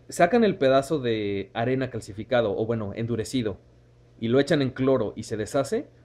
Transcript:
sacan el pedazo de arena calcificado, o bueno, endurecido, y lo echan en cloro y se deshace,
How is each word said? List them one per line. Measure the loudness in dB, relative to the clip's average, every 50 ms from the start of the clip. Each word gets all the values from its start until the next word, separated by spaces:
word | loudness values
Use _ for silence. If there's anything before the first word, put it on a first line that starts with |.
| _ -6
sacan | 2 4 4 6 6 4 4
el | 4 2
pedazo | 4 4 4 4 4 2 0 -2
de | -2 0 0 0 0 0 -2 -2 -4 -4 -6 -4
arena | -4 -2 0 0 -2 -2 -4
calcificado, | -6 -10 -10 -10 -12 -10 -4 0 0 2 2 2 0
o | -2 -2
bueno, | -2 -2 -4 -4 -6 -6
endurecido, | -6 -4 -4 -4 -4 -4 -2 -2 -2 -2 -2 -4 -8 _ _ _ _ _ _ _ _ _ _ _ -6
y | -2 2
lo | 2 2
echan | 4 4 2 2 0
en | -2
cloro | -2 -2 2 2 2 2 0 -2 -6
y | -8 -10
se | -8 -6
deshace, | -6 -6 -4 -2 -2 -2 -2 -4 -6 -6 -8 _ _